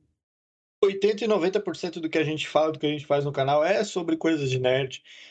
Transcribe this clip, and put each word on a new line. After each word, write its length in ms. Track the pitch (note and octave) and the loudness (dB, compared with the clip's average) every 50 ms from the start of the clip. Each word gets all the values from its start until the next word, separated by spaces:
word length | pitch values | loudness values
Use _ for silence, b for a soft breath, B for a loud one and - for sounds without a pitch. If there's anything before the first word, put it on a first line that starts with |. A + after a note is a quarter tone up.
| _ _ _ _ _ _ _ _ _ _ _ _ _ _ _ _ - | _ _ _ _ _ _ _ _ _ _ _ _ _ _ _ _ 0
oitenta 400 | G3 G3 G3 G3+ G#3 A3 G#3 A#3+ | 0 2 2 0 0 0 0 0
e 40 | G#3+ | 0
noventa 320 | G#3+ F#3 D#3+ F#3 F#3+ G3+ | 2 2 2 0 0 -2
por 160 | G3+ F#3 D3+ | -4 -4 -8
cento 240 | - - F3+ D#3+ E3+ | -6 -8 -8 -8 -6
do 80 | D#3+ D#3 | -8 -2
que 80 | D#3 D#3+ | 0 0
a 60 | D#3 | 0
gente 240 | D3 D#3 D3 - - | 0 -2 -4 -6 0
fala, 240 | - D3 D#3 D#3+ | 2 2 2 2
do 60 | D#3 - | -2 -2
que 80 | - | -2
a 40 | D3 | -2
gente 160 | D3+ D3 C#3+ | -2 -4 -2
faz 180 | - D3 C#3+ C#3+ | 0 0 0 0
no 80 | C#3+ | -2
canal 320 | C#3 C#3+ C3 C#3 C#3+ D3+ D3+ | -2 0 0 2 2 2 4
é 200 | F3 G3+ - G#3 | 2 2 0 0
sobre 320 | - - F#3+ E3+ E3 D#3+ | -2 -4 -4 -2 -2 -2
coisas 340 | D#3+ - E3 E3 D3+ C#3 C3 | 0 2 0 0 2 0 -2
de 80 | C3 B2+ | -2 0
nerd, 440 | B2+ B2+ B2+ C3+ C#3 B2+ - - B B B B B B | 2 2 2 2 0 -4 -8 -16 B B B B B B